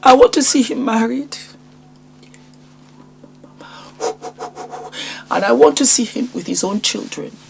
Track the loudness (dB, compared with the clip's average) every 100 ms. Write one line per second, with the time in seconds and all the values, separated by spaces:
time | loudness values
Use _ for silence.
0 | 6 8 6 4 2 2 0 -2 -2 -2
1 | -2 -4 -8 -14 -18 -20 -20 -20 -20 -20
2 | -20 -20 -20 -20 -20 -20 -20 -20 -20 -20
3 | -20 _ -20 -20 -20 -20 -20 -20 -20 -8
4 | -8 -6 -14 -16 -16 -16 -16 -16 -16 -14
5 | -14 -14 -6 -4 0 4 4 4 2 2
6 | 0 -6 -8 -8 -6 -4 -2 -4 -4 -6
7 | -10 -12 -14 -16